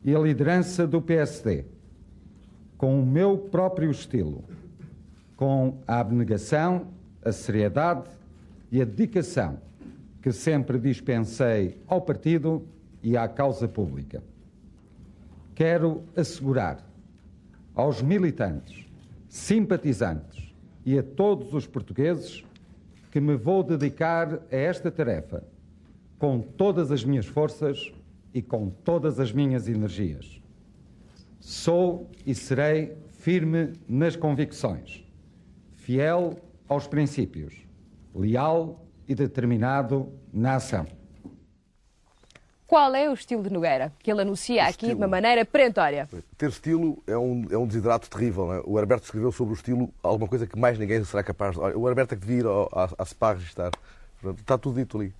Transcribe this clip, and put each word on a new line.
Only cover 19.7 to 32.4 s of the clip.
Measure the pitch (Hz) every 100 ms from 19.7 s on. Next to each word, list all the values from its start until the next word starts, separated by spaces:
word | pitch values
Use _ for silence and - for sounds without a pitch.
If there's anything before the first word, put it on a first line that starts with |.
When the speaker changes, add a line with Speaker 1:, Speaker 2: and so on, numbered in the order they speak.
| 185 151 127 113 78 76 - - - - - -
Speaker 1:
e | 135
a |
todos | 135 - 202 202 -
os | 147 -
portugueses | - 98 95 147 170 - - - - - - - - -
que | 151
me | 147 143
vou | 110 190
dedicar | 185 160 143 143 165 165 165 156 -
a | 131
esta | 151 180 175
tarefa | - 131 85 - 82 - - - - - - - -
com | 147 127
todas | 107 - 196 180 151
as | 143
minhas | 117 139
forças | 98 - 151 - 151 139 - - - - -
e | 131
com | 104 117 101
todas | 92 - 170 151 131
as | 127
minhas | 120 139 131 104
energias. | 110 107 87 95 71 - - - - - - - - - - - -
Sou | - - - 175 180 175 - - -
e |
serei | 127